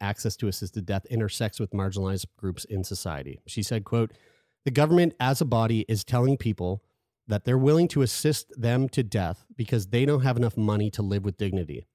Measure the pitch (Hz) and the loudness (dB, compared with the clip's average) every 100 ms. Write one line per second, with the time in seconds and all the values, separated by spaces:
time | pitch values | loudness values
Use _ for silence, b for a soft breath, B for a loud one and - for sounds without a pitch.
0 | 101 104 110 - 107 - 95 110 87 98 | -4 -4 -4 -2 -4 -4 -8 -8 -4 -4
1 | - 117 107 - 110 - 107 101 98 95 | -2 -2 -2 -2 -4 -4 -4 -2 -2 -2
2 | 95 95 - _ 95 87 - 98 90 95 | -2 -4 -6 _ -6 -6 -6 -6 -6 -6
3 | 92 71 67 69 - - 104 113 101 117 | -6 -8 -10 -14 -10 -6 -2 -4 0 0
4 | 113 b b b b _ 139 123 151 170 | 0 b b b b _ 0 2 6 6
5 | 127 - 123 139 143 113 113 110 107 110 | 4 2 0 2 2 2 4 2 0 -2
6 | - 123 127 139 113 101 90 98 - _ | 0 2 2 2 0 -2 -2 -4 -8 _
7 | _ _ - 104 - 131 135 156 175 147 | _ _ -4 -2 2 4 6 4 4 2
8 | 127 - 151 151 - - 117 123 135 - | 0 0 -2 -2 -6 -4 0 2 0 -2
9 | 110 107 87 98 - - 113 117 95 120 | -2 -2 -2 -6 -10 -10 -2 -2 0 2
10 | 139 147 131 120 117 113 104 104 104 - | 2 2 2 2 0 0 0 2 0 -2
11 | 101 101 98 - 101 92 76 71 - | -2 -2 -2 -4 -2 -2 -6 -10 -16